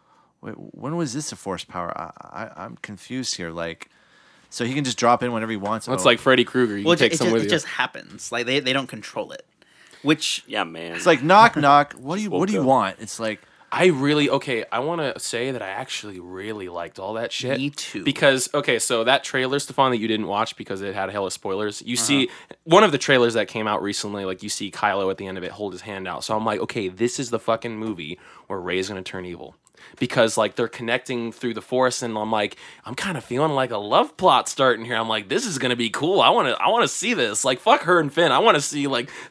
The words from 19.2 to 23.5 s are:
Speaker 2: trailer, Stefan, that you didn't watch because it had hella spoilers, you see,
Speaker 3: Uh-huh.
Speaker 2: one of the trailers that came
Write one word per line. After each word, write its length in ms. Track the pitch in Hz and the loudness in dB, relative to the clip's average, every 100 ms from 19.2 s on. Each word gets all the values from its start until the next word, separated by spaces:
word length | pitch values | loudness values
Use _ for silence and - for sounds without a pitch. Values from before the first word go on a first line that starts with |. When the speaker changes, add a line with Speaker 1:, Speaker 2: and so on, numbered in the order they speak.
| - | 2
Speaker 2:
trailer, 340 | 135 127 139 | -2 0 -2
Stefan, 320 | - 139 131 | -4 0 2
that 60 | 120 | 2
you 100 | 110 | 0
didn't 200 | 110 92 | -2 -2
watch 280 | 101 113 - | -2 -4 -6
because 260 | 107 95 | -10 -8
it 140 | 98 98 | -6 -6
had 140 | 95 | -4
hella 200 | 101 95 | -4 -4
spoilers, 520 | - 104 95 107 101 - | -6 -6 -4 -4 -6 -6
you 120 | 120 | -2
see, 300 | - 139 123 | 0 2 0
Speaker 3:
Uh-huh. 280 | - - - | -4 -20 -10
Speaker 2:
one 200 | - 180 214 | 6 8 8
of 80 | |
the 40 | 139 | 4
trailers 360 | - 131 120 | 4 4 4
that 160 | 113 | 2
came 180 | 104 | -2